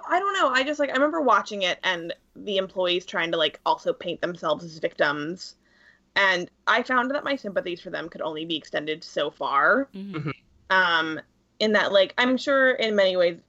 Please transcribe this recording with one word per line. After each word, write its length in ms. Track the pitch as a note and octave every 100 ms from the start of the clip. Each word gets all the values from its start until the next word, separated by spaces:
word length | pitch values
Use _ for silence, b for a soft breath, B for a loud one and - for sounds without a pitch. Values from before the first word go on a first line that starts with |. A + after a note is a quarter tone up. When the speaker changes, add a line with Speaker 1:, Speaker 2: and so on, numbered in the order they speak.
| -
Speaker 1:
I 100 | E4+
don't 140 | G4+
know. 140 | F#4+ D#4
I 160 | B3+
just, 160 | C4+ D4
like, 100 | C#4
I 40 |
remember 260 | B3+ D4 E4
watching 440 | C4 G#3 G#3 G#3
it 140 | F3+ -
and 300 | F3+ F3 E3 - _ -
the 180 | F#3+ F#3+
employees 480 | F#3+ F#3+ F3+ F3 F3+
trying 260 | F#3+ E3+
to, 60 | E3+
like, 220 | D#3 - D#3
also 260 | D#3 F#3
paint 300 | - F3+ E3
themselves 420 | D#3+ F3 E3 D3+
as 140 | E3+ D#3+
victims. 760 | E3+ - D#3 D3 D3+ F#3 - - b b b b _ -
And 340 | G3 F3+ F3+ _ -
I 160 | A3
found 280 | B3 B3+ B3
that 140 | C#4+ -
my 100 | C#4
sympathies 460 | G#3 F#3 F#3 E3+
for 80 | F#3
them 180 | D#3 D#3+
could 140 | -
only 240 | D#3 D#3 E3
be 100 | D#3+
extended 480 | - D#3 D3+ D#3
so 260 | - - D3
far. 600 | - C3+ C#3 D3+ A3 C4+
Speaker 2:
Mm-hmm. 220 | F#3+ G3+ F3
Speaker 3:
Mm-hmm. 140 | D3 - _ _ -
Speaker 1:
Um, 500 | F#3+ F3+ E3 D#3+ D#3 - _ _ -
in 140 | G#3+
that, 180 | G#3 D#3+
like, 220 | G3 F#3+ -
I'm 200 | B3 B3+
sure 340 | D4 C4+ C4
in 240 | B3 A3+ G#3
many 220 | F#3+ F#3
ways 200 | F3 E3+